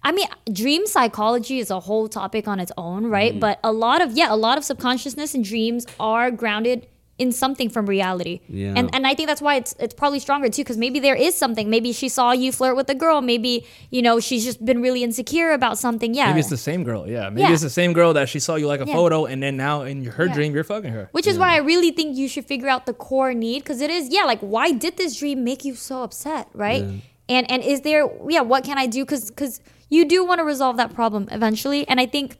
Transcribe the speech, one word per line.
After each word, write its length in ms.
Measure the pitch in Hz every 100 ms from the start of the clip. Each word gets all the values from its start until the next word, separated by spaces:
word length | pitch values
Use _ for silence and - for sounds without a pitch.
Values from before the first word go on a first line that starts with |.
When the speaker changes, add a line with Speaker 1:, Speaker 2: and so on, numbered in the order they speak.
Speaker 1:
I 80 | 277
mean, 160 | 359 381 - -
dream 340 | 190 240 311 415
psychology 720 | 294 240 214 214 240 233 262
is 100 | 208
a 80 | 190
whole 280 | 180 214 220
topic 380 | 220 190 220 214
on 120 | 196
its 120 | 180 -
own, 280 | 170 180 233
right? 300 | 208 220 208
Speaker 2:
Mm. 40 |
Speaker 1:
But 200 | 208 202
a 80 | 226
lot 300 | 220 226 294
of, 120 | 339 226
yeah, 160 | 311
a 20 | 220
lot 220 | 220 277
of 60 | 285
subconsciousness 680 | 277 254 254 285 247 302 269
and 80 | 202
dreams 400 | 226 226 240 240 -
are 320 | 220 226 247
grounded 560 | 220 226 208 226 247 - _ _ _
in 160 | 254
something 360 | 233 269 277 233
from 160 | 233 202
reality. 540 | 196 185 185 170 175 -
Speaker 2:
Yeah. 280 | - 196 220
Speaker 1:
And, 120 | 247 262
and 100 | 269
I 80 |
think 140 | 277 311
that's 140 | 294
why 140 | 294 277
it's, 200 | 254 -
it's 160 | 233
probably 260 | - 285 285
stronger 280 | 269 285 262
too, 160 | 214
'cause 140 | - 220
maybe 240 | 240 269
there 160 | 277 262
is 180 | 285 -
something. 340 | 269 220 208
Maybe 220 | 226 240
she 160 | 226 262
saw 240 | - 247
you 220 | 254 254
flirt 240 | - 262 254
with 120 | 269
a 60 | 269
girl. 240 | 320 311
Maybe, 460 | 247 240 240 240 - - -
you 100 | 254
know, 200 | 240 233
she's 240 | 226 247 233
just 180 | 240
been 180 | 220 240
really 220 | 247 254
insecure 480 | 240 233 - 320 330
about 260 | 294 247 214
something. 360 | 247 226 226
Yeah. 140 | 240 247
Speaker 3:
Maybe 120 | 160
it's 80 | 139
the 60 | 123
same 300 | - 175 147
girl. 200 | 110 80
Yeah. 180 | 117 98
Maybe 120 | 107
Speaker 1:
Yeah. 100 | 156
Speaker 3:
it's 100 | 165
the 80 | 151
same 220 | 147 175
girl 220 | 170 170
that 160 | 151 135
she 100 | 151
saw 160 | - 160
you 120 | 147
like 120 | 143
a 60 | 139
Speaker 1:
Yeah. 60 |
Speaker 3:
photo, 320 | 170 175 160 143
and 180 | 131
then 140 | 139 135
now 240 | 139 147
in 240 | 135 139 127
her 220 | 107 175
Speaker 1:
Yeah. 60 |
Speaker 3:
dream, 200 | 147 151
you're 100 | 143
fucking 280 | 160 208 185
her. 160 | 113 95
Speaker 1:
Which 160 | 320 403
is 80 | 349
Speaker 2:
Yeah. 60 |
Speaker 1:
why 120 | 359 330
I 20 |
really 340 | 285 349 339
think 240 | 330 311 262
you 140 | 269
should 160 | 294 240
figure 240 | 277 269
out 160 | 262 262
the 80 |
core 400 | - - 262 262
need, 320 | 240 226 254 -
'cause 160 | 254
it 80 | 294
is, 180 | 339 262
yeah, 140 | 359
like, 160 | 339 226
why 320 | 202 220 302
did 240 | 262 330 339
this 220 | 359 226
dream 260 | 285 269
make 220 | 233 269 277
you 100 | 240
so 280 | - 262
upset, 440 | 247 - 285 311 -
right? 300 | 107 104 110 101
Speaker 2:
Yeah. 60 | 98 - _ -
Speaker 1:
And, 240 | 254 247
and 120 | 254
is 180 | - 277
there, 280 | 294 302 294 - -
yeah, 120 | 330
what 200 | 240 262
can 140 | 262 277
I 80 | 262
do? 160 | 233
'Cause, 260 | 269 294 214 -
'cause 240 | 277 - _ _ _
you 160 | 311 320
do 180 | 359 359
wanna 200 | 349 311
resolve 320 | 277 262 240
that 160 | 233
problem 340 | - 226 214 202
eventually. 540 | 214 220 220 277 285 285
And 100 | 262
I 60 | 254
think 320 | 285 277 -